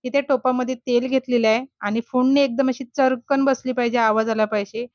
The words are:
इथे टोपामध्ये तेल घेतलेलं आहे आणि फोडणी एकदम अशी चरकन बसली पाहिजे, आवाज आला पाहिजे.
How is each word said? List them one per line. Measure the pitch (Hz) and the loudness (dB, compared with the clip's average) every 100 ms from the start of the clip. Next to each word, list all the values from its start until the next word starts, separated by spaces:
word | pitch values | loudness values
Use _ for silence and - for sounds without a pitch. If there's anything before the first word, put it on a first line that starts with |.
इथे | 247 277 | -2 -4
टोपामध्ये | 277 262 254 254 247 254 | 0 0 0 -2 -4 -6
तेल | - 240 254 | 0 0 0
घेतलेलं | 262 254 247 220 | -2 0 0 2
आहे | 226 269 _ | 0 -4 _
आणि | 202 220 | -4 -4
फोडणी | 233 254 254 277 | -2 0 2 2
एकदम | 277 233 262 | 2 0 -2
अशी | 247 254 - | -2 -6 0
चरकन | 262 254 _ 269 | 0 0 _ 0
बसली | 269 254 254 | 2 0 -2
पाहिजे, | 254 240 240 | -2 -2 0
आवाज | 226 214 220 | 2 0 0
आला | 220 | -2
पाहिजे. | 214 214 202 226 240 | 0 -2 -4 -10 -10